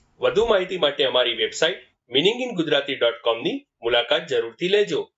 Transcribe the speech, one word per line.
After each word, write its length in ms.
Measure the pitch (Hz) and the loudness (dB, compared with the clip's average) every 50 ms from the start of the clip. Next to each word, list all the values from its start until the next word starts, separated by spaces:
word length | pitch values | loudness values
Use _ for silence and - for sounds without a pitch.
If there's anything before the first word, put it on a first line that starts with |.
| _ _ _ _ | _ _ _ _
વધુ 260 | 123 127 - 185 226 | 0 2 2 2 2
માહિતી 320 | 233 220 190 185 180 196 175 | 4 2 2 0 -2 -4 0
માટે 260 | 160 143 139 - 143 | 0 0 0 2 0
અમારી 300 | 131 120 127 123 120 117 | 2 2 2 2 2 0
વેબસાઇટ 480 | 110 - - - - - 165 190 - - _ _ _ _ _ | -2 -2 -2 0 0 -2 -2 -2 -4 -12 _ _ _ _ _
meaning 300 | 120 131 156 196 233 247 262 | -2 2 2 2 0 0 -6
in 100 | 247 220 180 | -6 -4 -4
gujarati 360 | 156 151 147 139 135 - 135 123 123 | -2 0 0 0 0 -2 -4 0 0
dot 160 | 117 113 - - | 0 0 0 -2
com 180 | 120 113 113 143 | -2 -2 0 -2
ની 220 | 165 277 139 - _ _ _ | -4 -6 -6 -10 _ _ _
મુલાકાત 460 | - 117 120 120 120 - 147 165 170 160 | -4 0 2 2 2 2 0 -2 -2 -2
જરૂરથી 400 | 131 120 113 113 113 _ 165 180 | -2 -2 -2 -2 -6 _ -4 0
લેજો 340 | 196 208 208 170 160 120 98 - _ | 2 2 2 2 -2 -4 -4 -6 _